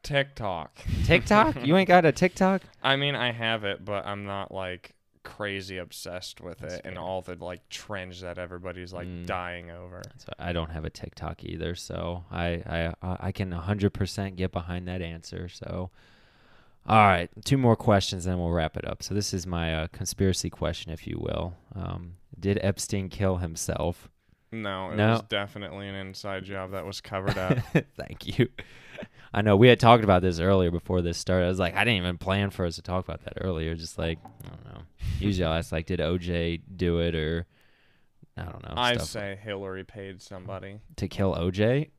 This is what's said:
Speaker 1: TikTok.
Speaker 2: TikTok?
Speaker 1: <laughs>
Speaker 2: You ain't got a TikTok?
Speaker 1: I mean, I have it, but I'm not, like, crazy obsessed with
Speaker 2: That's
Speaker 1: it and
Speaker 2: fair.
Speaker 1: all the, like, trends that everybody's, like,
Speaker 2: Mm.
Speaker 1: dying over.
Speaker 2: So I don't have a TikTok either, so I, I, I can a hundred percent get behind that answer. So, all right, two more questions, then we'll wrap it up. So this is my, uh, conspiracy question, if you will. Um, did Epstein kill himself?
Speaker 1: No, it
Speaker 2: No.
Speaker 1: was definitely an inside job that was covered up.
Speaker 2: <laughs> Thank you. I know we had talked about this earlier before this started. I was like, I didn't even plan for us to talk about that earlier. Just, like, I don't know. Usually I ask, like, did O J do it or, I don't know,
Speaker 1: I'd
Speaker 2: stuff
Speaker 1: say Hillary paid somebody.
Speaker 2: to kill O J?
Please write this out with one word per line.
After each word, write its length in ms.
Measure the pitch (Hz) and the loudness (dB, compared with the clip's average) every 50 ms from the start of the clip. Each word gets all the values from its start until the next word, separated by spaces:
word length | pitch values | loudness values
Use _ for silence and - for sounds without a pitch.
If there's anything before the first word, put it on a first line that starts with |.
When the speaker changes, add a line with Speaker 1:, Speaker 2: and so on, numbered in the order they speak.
Speaker 1:
TikTok. 680 | - - 143 139 139 139 - - 117 98 90 82 76 - _ - - - - - - | -6 0 0 0 0 -2 -6 -8 -6 -4 -4 -4 -6 -10 _ -10 -6 -4 -2 0 4
Speaker 2:
TikTok? 520 | - 165 185 - - 208 208 220 320 - | 6 4 4 6 6 8 8 8 6 2
Speaker 1:
<laughs> 80 | 135 120 | 0 2
Speaker 2:
You 120 | 139 165 | 6 6
ain't 100 | 190 190 185 | 6 8 8
got 160 | 180 180 165 | 8 8 8
a 60 | 156 | 8
TikTok? 520 | 131 - 180 185 - - 190 185 196 185 - - - _ | 4 6 2 2 4 2 2 4 4 0 -2 -8 -16 _
Speaker 1:
I 140 | - 131 135 | 2 2 4
mean, 180 | 139 143 143 143 | 4 2 0 0
I 160 | 110 120 123 | 0 0 -2
have 320 | 117 117 117 113 113 110 | -2 0 0 0 0 0
it, 220 | 104 98 95 - - | -2 -4 -4 -4 -4
but 200 | 101 101 98 - | -4 -4 -4 -4
I'm 180 | - 101 101 101 | -4 -8 -6 -6
not, 260 | 101 98 98 98 - | -6 -6 -6 -6 -6
like, 420 | - 95 95 92 90 90 - - _ _ _ _ _ _ | -6 -8 -6 -6 -8 -10 -14 -20 _ _ _ _ _ _
crazy 560 | _ - - - 107 101 98 98 92 95 95 92 | _ -20 -10 -8 -6 -6 -6 -6 -8 -8 -10 -10
obsessed 640 | 87 - - - - 90 87 92 - - - - | -10 -10 -14 -14 -12 -10 -10 -10 -10 -12 -14 -12
with 180 | 87 90 85 - | -14 -14 -12 -10
Speaker 2:
That's 160 | - 80 90 | -10 -10 -10
Speaker 1:
it 60 | - - | -10 -10
and 100 | - 92 | -10 -10
Speaker 2:
fair. 60 | 90 82 | -8 -8
Speaker 1:
all 180 | 90 95 92 | -6 -6 -6
the, 140 | 87 - 90 | -6 -8 -12
like, 320 | 82 85 90 90 87 _ _ | -10 -10 -10 -10 -12 _ _
trends 540 | - - - - 104 95 92 92 90 90 | -14 -14 -10 -10 -8 -8 -8 -10 -12 -12
that 160 | 92 87 85 90 | -10 -10 -8 -8
everybody's, 540 | 90 87 90 87 90 90 90 90 90 87 | -10 -10 -10 -10 -10 -10 -10 -10 -12 -10
like, 140 | 90 87 85 | -10 -10 -10
Speaker 2:
Mm. 180 | 90 87 87 87 | -8 -8 -8 -6
Speaker 1:
dying 440 | 90 95 90 90 87 87 87 85 85 | -4 -4 -4 -4 -6 -10 -10 -12 -14
over. 320 | 85 87 92 90 90 92 95 - - | -16 -16 -16 -16 -16 -16 -16 -18 -18
Speaker 2:
So 160 | - - - - | -18 -16 -16 -12
I 160 | - - 87 | -8 -6 -4
don't 180 | 87 85 80 80 | -2 -2 -2 -4
have 140 | 82 80 78 | -6 -6 -6
a 60 | 78 | -8
TikTok 540 | _ - - - _ - - 80 85 - - | _ -10 -14 -14 _ -10 -8 -8 -8 -8 -10
either, 320 | - 85 85 82 82 87 | -10 -8 -6 -4 -6 -6
so 480 | 85 - - 87 85 85 85 87 90 87 - | -8 -10 -10 -8 -6 -6 -6 -6 -8 -10 -10
I, 640 | 90 87 87 87 85 85 - - 80 85 82 85 85 _ | -6 -4 -2 -2 -2 -4 -4 -4 -4 -2 -2 -2 -4 _
I, 140 | - 92 90 - - 92 | -6 -6 -6 -4 -4 -6
I 20 | |
can 200 | 98 - 101 92 | -4 -4 -4 -4
a 80 | 85 87 | -4 -6
hundred 300 | 82 95 104 104 98 98 - | -2 -2 0 2 2 0 2
percent 400 | - 101 92 - - 98 98 92 | 0 -4 -4 -2 -6 -6 -6 -4
get 160 | 90 92 92 | -4 -4 -2
behind 380 | - 90 87 87 87 90 90 90 | -2 -4 -4 -4 -6 -6 -6 -6
that 120 | 90 92 | -6 -6
answer. 480 | 87 82 85 82 85 - 90 87 90 87 | -6 -8 -10 -12 -14 -12 -10 -10 -10 -10
So, 420 | - - - - 87 90 92 92 _ - - _ - _ _ _ _ _ _ _ - - _ - _ _ _ | -12 -12 -10 -8 -6 -6 -6 -8 _ -18 -20 _ -20 _ _ _ _ _ _ _ -20 -20 _ -20 _ _ _
all 200 | - 110 110 104 | 6 8 8 10
right, 220 | 101 92 85 87 - - 110 - | 8 8 4 2 -4 -8 -12 0
two 140 | - 139 139 | 2 2 6
more 180 | 127 117 113 | 6 6 6
questions, 480 | - - 120 104 98 - - - 92 85 | 6 6 6 6 6 4 2 -4 -4 -2
then 140 | 92 90 90 | -2 0 0
we'll 120 | 87 85 | 0 0
wrap 260 | 85 85 78 76 - | 2 2 0 0 -4
it 100 | - - | -6 -6
up. 160 | - - - | -6 -8 -8
So 100 | - - 95 | -8 -4 -4
this 200 | 104 98 - - | -4 -2 -2 -4
is 120 | 95 87 | -4 -4
my, 280 | 92 87 85 82 82 80 | -4 -2 -2 0 0 0
uh, 120 | 80 78 82 | -2 -4 -6
conspiracy 600 | - - 95 - - - 98 95 90 - - 85 | -6 -8 -8 -8 -2 2 2 2 2 2 -2 -6
question, 420 | - - - 78 85 - - 82 | -6 -4 -4 -4 -4 -4 -8 -10
if 140 | 80 - - | -10 -10 -8
you 120 | - 78 78 | -8 -8 -6
will. 360 | 78 76 73 78 82 90 90 - _ _ - | -4 -4 -4 -4 -4 -6 -10 -14 _ _ -12
Um, 400 | 95 87 90 87 90 87 87 87 - - _ - - | -10 -8 -6 -8 -8 -10 -14 -18 -20 -20 _ -16 -4
did 200 | 85 98 101 95 | 0 0 0 2
Epstein 460 | - 98 95 - - - - 98 95 90 | 2 0 0 0 -4 -4 -2 -4 -4 -4
kill 280 | - - 101 95 92 90 | -4 0 2 2 2 2
himself? 680 | 90 82 82 - - - - - 76 85 90 - - - _ _ _ _ _ _ _ _ | -2 -4 -4 -6 -4 -4 -2 0 0 -2 -2 -4 -12 -20 _ _ _ _ _ _ _ _
Speaker 1:
No, 400 | - 113 107 101 95 95 95 87 | -10 -6 -6 -4 -4 -4 -6 -4
it 40 | 82 | 0
Speaker 2:
No. 140 | 98 104 110 | 4 4 4
Speaker 1:
was 120 | 113 113 | 4 2
definitely 680 | 101 _ 110 101 101 101 - 104 101 87 - 98 101 98 | 0 _ -2 -2 -2 -2 -8 -10 -10 -10 -10 -10 -8 -8
an 60 | 98 | -8
inside 500 | 98 95 95 92 - - 101 98 95 95 | -8 -10 -10 -12 -10 -8 -6 -6 -6 -6
job 260 | 95 101 95 95 92 | -8 -8 -8 -6 -6
that 160 | 95 95 78 | -6 -8 -8
was 160 | 95 101 - | -8 -10 -10
covered 340 | - - 98 95 95 98 - | -10 -6 -6 -2 -2 -2 -2
up. 220 | 95 92 92 - 127 - - - | 0 0 0 0 -2 -2 0 0
Speaker 2:
<laughs> 200 | 160 - - _ | 0 0 0 _
Thank 420 | - - - - - - - - - | -14 -12 -12 -12 -10 -8 -4 2 2
you. 100 | 120 - _ - - - - - - - - - - - _ - - - - | 2 2 _ -14 -16 -16 -20 -20 -20 -20 -16 -16 -16 -16 _ -20 -18 -4 -2
I 80 | 110 | 2
know 140 | 104 107 101 | 6 8 10
we 120 | 98 120 127 | 10 12 10
had 100 | 120 - | 10 10
talked 240 | - 117 120 117 | 10 10 10 10
about 200 | 107 98 92 90 | 10 6 6 6
this 180 | 90 92 87 82 | 6 2 0 2
earlier 300 | 82 95 98 95 90 85 | 2 4 4 6 4 4
before 320 | 87 82 - - 92 90 | 2 -2 -2 0 0 0
this 160 | 87 85 85 - | 0 0 -4 -4
started. 260 | - - 92 92 87 | -2 0 2 2 2
I 40 | 90 | 2
was 80 | 92 92 | 2 0
like, 160 | 92 85 85 | 0 0 2
I 80 | 98 104 | 2 2
didn't 140 | 117 117 95 | 2 2 2
even 180 | 87 90 90 | 0 -2 -4
plan 320 | 80 - 92 95 101 101 98 | -4 -2 0 0 2 0 -2
for 160 | - - 92 | -2 -2 -4
us 120 | 85 85 | -4 -4
to 60 | - | -6
talk 220 | - - 90 92 90 | -6 -4 -4 -4 -4
about 180 | - 82 82 - | -6 -10 -10 -10
that 100 | - - - | -10 -8 -4
earlier. 320 | - 95 90 80 80 80 82 | -4 -2 -2 -2 -2 -4 -4
Just, 240 | 82 82 80 - - | -6 -8 -10 -6 -4
like, 200 | 82 82 82 80 - | -4 -4 -4 -6 -10
I 240 | - - - - - | -20 -20 -18 -18 -16
don't 160 | - - - | -16 -16 -18
know. 160 | - - - 85 - - _ - - - - | -16 -16 -18 -18 -20 -12 _ -4 -4 -2 0
Usually 240 | 90 104 98 92 87 | 2 2 2 2 2
I 140 | 80 80 82 | 2 2 0
ask, 120 | 85 - | -2 -2
like, 140 | - 80 80 | -4 -4 -2
did 160 | - 92 82 | -2 -2 0
O 160 | 76 80 87 | 0 0 0
J 400 | 90 87 87 87 85 82 85 85 82 - - 95 | 0 -2 -2 -2 0 0 -2 -2 -4 -8 -14 -6
do 260 | 90 90 87 85 85 | -2 0 2 2 2
it 140 | 85 85 82 | 2 2 0
or, 320 | 80 78 78 82 85 87 _ _ _ _ _ _ _ _ _ _ _ _ _ _ _ - _ _ - | 0 -2 -2 -2 -4 -4 _ _ _ _ _ _ _ _ _ _ _ _ _ _ _ -20 _ _ -12
I 60 | 87 | -12
don't 180 | 87 - - - | -12 -12 -14 -12
know, 60 | - - - | -8 -4 0
Speaker 1:
I'd 160 | 123 120 120 | 0 0 0
Speaker 2:
stuff 120 | 117 - 80 | 0 -4 -6
Speaker 1:
say 300 | - 110 101 101 98 98 | -8 -8 -8 -8 -10 -10
Hillary 420 | 101 107 101 98 98 95 92 95 92 | -8 -8 -8 -8 -6 -8 -8 -10 -12
paid 380 | - - 104 98 98 95 95 | -12 -14 -14 -14 -14 -14 -16
somebody. 580 | - - 101 92 92 95 98 92 92 98 98 110 - - - | -16 -16 -16 -14 -12 -10 -10 -10 -12 -14 -16 -18 -20 -18 -6
Speaker 2:
to 100 | - 101 87 | -6 -6 -4
kill 260 | - - 98 95 82 82 | 0 2 2 2 2 2
O 120 | 85 92 | 0 0
J? 400 | 90 98 107 113 127 143 156 - _ | 2 4 4 4 4 2 0 -4 _